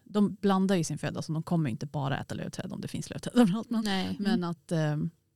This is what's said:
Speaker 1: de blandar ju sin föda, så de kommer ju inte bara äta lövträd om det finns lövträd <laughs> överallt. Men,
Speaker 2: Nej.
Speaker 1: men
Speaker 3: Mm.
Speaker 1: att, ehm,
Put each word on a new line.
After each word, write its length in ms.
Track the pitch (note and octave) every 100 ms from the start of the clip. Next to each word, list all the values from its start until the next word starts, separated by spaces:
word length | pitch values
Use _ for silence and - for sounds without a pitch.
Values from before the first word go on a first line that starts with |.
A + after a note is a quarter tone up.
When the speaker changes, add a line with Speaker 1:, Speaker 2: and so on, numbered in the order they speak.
Speaker 1:
de 320 | - G#3 G3+ G3
blandar 400 | G3 F#3+ F#3+ G3
ju 80 |
sin 140 | D#3+ D3
föda, 240 | C#3 -
så 120 | -
de 100 | D#3
kommer 260 | - E3+ D3
ju 20 |
inte 140 | - D3
bara 340 | D3+ C#3 C#3
äta 160 | - -
lövträd 380 | - - -
om 80 | -
det 60 | -
finns 220 | - -
lövträd 260 | - - A#3+
<laughs> 0 |
överallt. 340 | A3+ G#3+ -
Men, 140 | A3
Speaker 2:
Nej. 320 | G#3+ F#3+ F#3 F#3+
Speaker 1:
men 140 | G3+
Speaker 3:
Mm. 160 | F#3 E3+
Speaker 1:
att, 220 | F3 -
ehm, 380 | E3 D3+ D3+ E3 - _